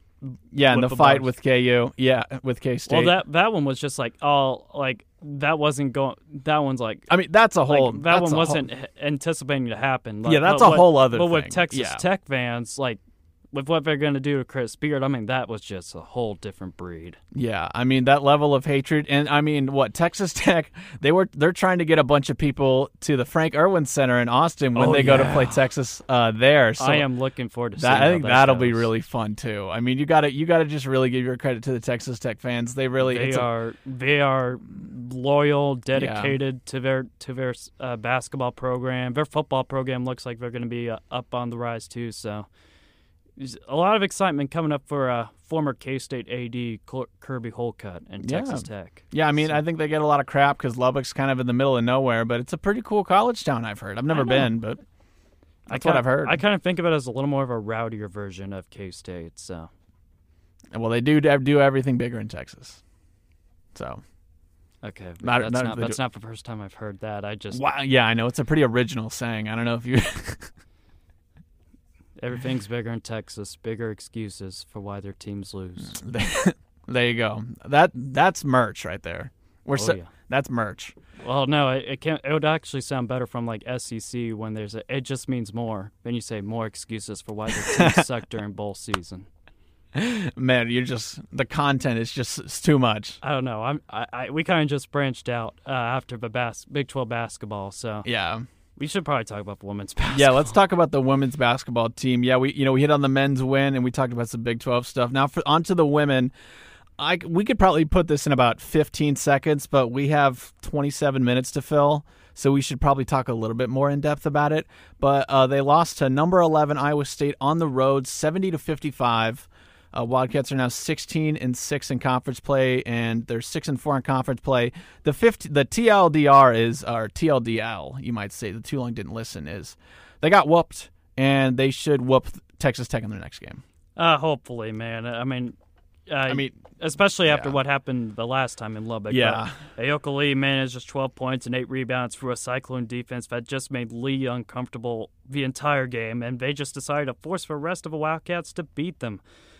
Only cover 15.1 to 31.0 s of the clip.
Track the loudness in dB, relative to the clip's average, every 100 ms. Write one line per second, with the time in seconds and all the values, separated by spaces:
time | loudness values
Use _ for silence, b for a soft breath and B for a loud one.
15.1 | -2 -2 -4 -4 -10 -10 -12 -12 -16 -10
16.1 | -6 -6 -6 -12 -12 -14 -12 -14 -14 -16
17.1 | -20 _ -6 -4 -4 -4 -2 2 4 6
18.1 | 6 6 6 6 2 2 -2 0 -2 2
19.1 | 0 2 2 2 0 0 2 0 2 0
20.1 | 0 -4 0 2 2 0 B B -2 4
21.1 | 4 2 2 2 4 2 2 4 4 6
22.1 | 4 2 0 -2 2 2 2 0 _ 0
23.1 | 0 0 0 2 4 4 4 2 2 2
24.1 | 4 4 2 2 2 0 4 4 6 6
25.1 | 6 6 2 2 2 2 0 -6 -6 0
26.1 | 2 4 4 6 8 6 4 2 4 2
27.1 | 0 -4 -4 -8 -6 -6 0 4 6 6
28.1 | 4 6 8 8 6 2 2 2 0 -2
29.1 | -4 -4 -4 -6 -6 -4 -2 0 0 4
30.1 | 4 4 0 2 2 2 -2 0 2